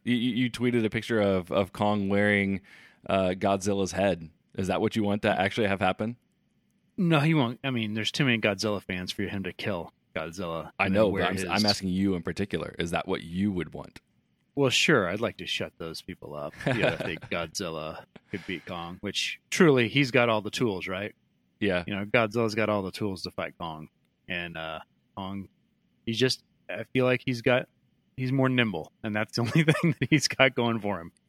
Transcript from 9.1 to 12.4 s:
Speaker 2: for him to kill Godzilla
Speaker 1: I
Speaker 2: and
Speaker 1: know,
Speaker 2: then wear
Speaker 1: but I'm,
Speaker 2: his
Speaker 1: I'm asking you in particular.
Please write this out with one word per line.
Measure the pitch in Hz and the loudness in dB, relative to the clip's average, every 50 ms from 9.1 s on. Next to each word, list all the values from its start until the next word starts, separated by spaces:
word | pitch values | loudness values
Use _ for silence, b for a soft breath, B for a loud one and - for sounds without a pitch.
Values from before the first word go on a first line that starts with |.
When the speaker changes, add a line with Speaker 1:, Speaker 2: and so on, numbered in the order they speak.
| - | -6
Speaker 2:
for | - 98 | -4 -4
him | 90 98 98 90 | -4 -4 -4 -6
to | 90 - | -6 -8
kill | - - 113 98 85 78 - _ _ _ _ - | -6 -4 -4 -4 -4 -6 -10 _ _ _ _ -8
Godzilla | 85 80 82 82 95 90 85 82 82 76 76 - - | -8 -6 -6 -8 -6 -6 -4 -4 -6 -8 -6 -2 0
Speaker 1:
I | 98 | 0
Speaker 2:
and | 98 95 | 2 4
Speaker 1:
know, | 104 110 | 4 4
Speaker 2:
then | 98 95 | 4 4
wear | 98 90 | 2 0
Speaker 1:
but | 90 | 0
I'm, | 95 | 0
Speaker 2:
his | 92 95 | -2 -2
Speaker 1:
I'm | 87 90 104 107 | 0 0 2 2
asking | 104 101 - 95 92 | 2 0 0 -2 -2
you | 90 95 98 98 92 | 0 2 2 2 2
in | 87 82 | 0 -2
particular. | 92 85 - | -4 -4 -4